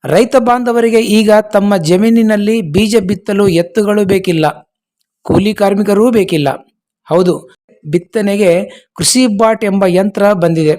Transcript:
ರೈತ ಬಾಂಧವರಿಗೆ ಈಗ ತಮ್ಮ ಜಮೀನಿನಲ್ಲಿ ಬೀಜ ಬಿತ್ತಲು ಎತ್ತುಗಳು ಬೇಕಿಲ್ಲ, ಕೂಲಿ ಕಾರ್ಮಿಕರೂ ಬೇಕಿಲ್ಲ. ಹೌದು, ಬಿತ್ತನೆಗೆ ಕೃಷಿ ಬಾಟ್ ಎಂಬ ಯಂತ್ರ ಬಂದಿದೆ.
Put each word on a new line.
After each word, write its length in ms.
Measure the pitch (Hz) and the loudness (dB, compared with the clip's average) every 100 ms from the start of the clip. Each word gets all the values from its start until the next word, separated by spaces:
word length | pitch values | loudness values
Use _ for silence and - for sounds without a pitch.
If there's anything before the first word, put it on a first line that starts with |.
ರೈತ 300 | 131 165 240 262 | 0 0 2 0
ಬಾಂಧವರಿಗೆ 600 | 233 240 247 233 233 220 226 | 0 -2 0 0 0 0 2
ಈಗ 200 | 214 214 214 214 | 2 4 2 2
ತಮ್ಮ 240 | 202 202 196 | -2 0 0
ಜಮೀನಿನಲ್ಲಿ 800 | 156 180 220 226 220 214 202 226 170 | 0 2 2 2 2 0 0 -2 -2
ಬೀಜ 260 | 160 214 226 185 | 0 2 0 -2
ಬಿತ್ತಲು 360 | 202 - 202 202 165 | -6 -4 0 2 0
ಎತ್ತುಗಳು 400 | 170 - 202 208 | -2 -2 -2 0
ಬೇಕಿಲ್ಲ, 420 | 196 196 185 165 151 - _ _ _ _ _ _ - | 0 -2 -2 -2 -2 -4 _ _ _ _ _ _ -2
ಕೂಲಿ 260 | 165 202 | 0 0
ಕಾರ್ಮಿಕರೂ 500 | 208 196 202 208 202 240 | 0 -2 0 0 2 2
ಬೇಕಿಲ್ಲ. 380 | 226 185 160 139 131 _ _ _ _ - | 0 0 -2 -2 -6 _ _ _ _ -2
ಹೌದು, 260 | 170 180 - - _ _ _ | 0 0 -4 -10 _ _ _
ಬಿತ್ತನೆಗೆ 680 | 151 175 - 220 202 202 196 170 202 - _ | -6 -6 -4 -4 -4 0 2 0 -2 -16 _
ಕೃಷಿ 300 | - 165 247 254 202 | -6 -2 0 0 2
ಬಾಟ್ 240 | 220 226 | 0 0
ಎಂಬ 180 | 208 196 190 | -2 0 0
ಯಂತ್ರ 420 | 180 202 202 202 | 2 0 0 0
ಬಂದಿದೆ. 440 | 202 165 160 156 | 2 0 0 0